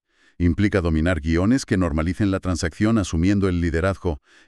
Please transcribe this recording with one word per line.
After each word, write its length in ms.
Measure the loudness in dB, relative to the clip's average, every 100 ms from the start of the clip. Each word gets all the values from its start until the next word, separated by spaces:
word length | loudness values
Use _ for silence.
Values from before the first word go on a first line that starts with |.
| _ _ _ 0
Implica 440 | 0 2 2 2
dominar 400 | 2 0 0 -2
guiones 440 | 0 0 2 0 0
que 120 | 0
normalicen 520 | 0 -2 -2 0 0
la 120 | 0
transacción 560 | -2 -4 -4 -2 0 0
asumiendo 500 | 0 0 0 2 0
el 140 | 0
liderazgo 580 | 0 0 -2 -2 -6 -6 _ -20